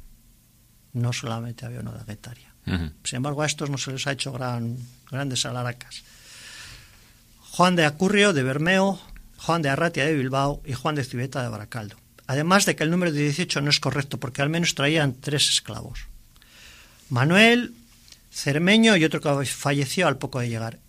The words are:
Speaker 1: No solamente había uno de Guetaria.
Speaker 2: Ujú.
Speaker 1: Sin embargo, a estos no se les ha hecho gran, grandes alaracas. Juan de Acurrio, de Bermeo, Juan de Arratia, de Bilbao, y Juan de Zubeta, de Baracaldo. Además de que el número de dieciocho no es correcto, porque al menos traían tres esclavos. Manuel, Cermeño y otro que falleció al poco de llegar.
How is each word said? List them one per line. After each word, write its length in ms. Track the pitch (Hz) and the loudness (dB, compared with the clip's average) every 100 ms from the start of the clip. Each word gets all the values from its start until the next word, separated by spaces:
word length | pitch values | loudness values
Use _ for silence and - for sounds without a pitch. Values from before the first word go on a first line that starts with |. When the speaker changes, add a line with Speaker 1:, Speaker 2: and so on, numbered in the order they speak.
| - - _ _ _ _ _ _ _ | -16 -20 _ _ _ _ _ _ _
Speaker 1:
No 180 | 123 120 | -4 -2
solamente 540 | 123 120 113 117 120 123 | -2 -6 -6 -8 -10 -12
había 140 | 123 | -10
uno 120 | 113 | -10
de 120 | 110 | -10
Guetaria. 500 | 110 104 - 120 - _ - | -12 -14 -14 -18 -20 _ -4
Speaker 2:
Ujú. 240 | 90 82 - | -2 -4 -8
Speaker 1:
Sin 140 | - 123 | -8 -4
embargo, 240 | 139 143 | -4 -2
a 60 | 151 | -2
estos 200 | 147 143 | -2 -4
no 100 | 139 | -4
se 120 | - | -6
les 140 | 135 139 | -6 -4
ha 60 | |
hecho 200 | 131 139 | -4 -6
gran, 460 | 127 127 120 117 123 120 - - | -6 -4 -4 -4 -6 -10 -18 -10
grandes 340 | 127 139 123 - | -6 -4 -4 -4
alaracas. 560 | 123 120 120 - - - - - - - - - - - - - - _ - | -4 -6 -8 -12 -20 -20 -20 -20 -20 -20 -18 -18 -20 -20 -20 -20 -20 _ -20
Juan 360 | - - 180 180 | -6 4 4 6
de 100 | 151 | 2
Acurrio, 480 | 151 185 208 202 | 2 2 6 4
de 100 | 160 | 4
Bermeo, 560 | 131 139 160 190 196 175 - - - - | 2 0 2 4 4 0 -6 -20 -20 -8
Juan 240 | - 165 | -2 0
de 80 | 147 | 2
Arratia, 360 | 139 170 170 139 | 2 0 2 0
de 80 | 156 | 2
Bilbao, 460 | 131 135 139 - - | 0 0 0 -2 -6
y 80 | |
Juan 220 | 123 160 151 | -4 -2 -2
de 80 | |
Zubeta, 380 | 127 123 131 139 | -2 -4 -6 -4
de 80 | 120 | -6
Baracaldo. 460 | 110 107 120 104 - _ _ - | -8 -10 -12 -12 -14 _ _ -4
Además 380 | 135 160 196 196 | 0 4 4 4
de 100 | 147 | 2
que 80 | |
el 80 | 156 | 0
número 200 | 175 175 | 2 0
de 100 | 147 | 0
dieciocho 400 | 147 143 175 151 | 0 0 -2 -2
no 80 | 147 | 0
es 100 | 143 | 0
correcto, 400 | 139 135 139 113 | 0 -2 -4 -6
porque 220 | 127 - | -6 -2
al 80 | 143 | 0
menos 260 | 165 165 - | 0 -2 0
traían 400 | 143 160 143 127 | 0 2 0 -2
tres 300 | - 143 - | -4 0 2
esclavos. 520 | - - 113 - - - - - - - - - - - - - | 0 -4 -10 -10 -12 -14 -18 -20 -20 -20 -20 -20 -20 -20 -20 -4
Manuel, 640 | 123 143 180 226 240 247 - - - - - _ | 0 4 6 8 6 2 -8 -20 -20 -20 -20 _
Cermeño 680 | - - 143 175 220 226 196 | -8 -2 2 4 6 8 6
y 80 | 156 | 4
otro 160 | 160 | 2
que 240 | 147 143 131 | 0 0 -2
falleció 640 | - 139 143 135 - 170 | -2 0 0 0 2 0
al 100 | 127 | 0
poco 220 | 139 131 | -4 -4
de 100 | 120 | -4
llegar. 300 | 113 113 - | -4 -6 -10